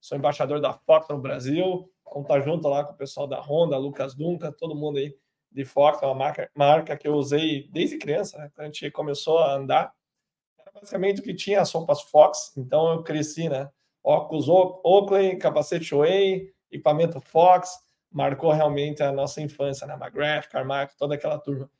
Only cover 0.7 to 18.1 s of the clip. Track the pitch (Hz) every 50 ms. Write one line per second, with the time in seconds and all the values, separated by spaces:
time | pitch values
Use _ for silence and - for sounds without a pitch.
0.7 | - - _ - 160 156 - - 151 139 127 131 131 120 123 131 147 165 185 185
1.7 | 180 180 185 _ _ _ _ - - 143 139 - 151 139 139 147 165 165 147 147
2.7 | 139 143 147 143 - _ 143 135 - - 143 131 135 - 131 139 143 160 170 160
3.7 | 143 131 135 143 139 - 135 139 131 135 151 170 175 165 170 156 147 _ 170 160
4.7 | 151 147 147 151 147 139 139 147 143 _ _ _ _ _ _ _ _ 131 135 131
5.7 | - 143 143 151 147 - - 135 131 127 135 147 151 - - - _ 147 143 143
6.7 | 151 160 156 - 147 139 - 147 151 147 139 123 143 151 160 156 147 139 135 -
7.7 | - 151 202 302 - - - 151 147 156 202 - - 151 151 143 _ - 151 151
8.7 | 147 - 156 147 - - 151 151 143 139 - 165 160 165 165 139 139 139 139 131
9.7 | 135 151 180 - _ _ _ _ _ _ _ _ _ _ _ _ _ _ _ -
10.7 | _ 202 208 - - 190 180 196 202 196 - - 180 - - 196 202 196 - -
11.7 | - 165 170 - - 143 - - - 151 151 151 147 - - - _ 139 127 131
12.7 | - 151 160 165 165 - 165 - 151 151 147 151 - 160 165 160 139 131 139 139
13.7 | _ _ _ _ _ _ _ 135 147 160 156 - 160 156 131 135 170 185 180 180
14.7 | - - - 165 185 202 196 196 196 196 196 185 180 180 - 160 143 151 147 -
15.7 | 180 165 165 - 147 143 147 165 190 196 196 190 190 185 190 - _ _ _ _
16.7 | - 147 - 156 151 151 170 165 165 139 - _ _ 160 170 185 180 180 180 -
17.7 | - - _ _ _ _ _ _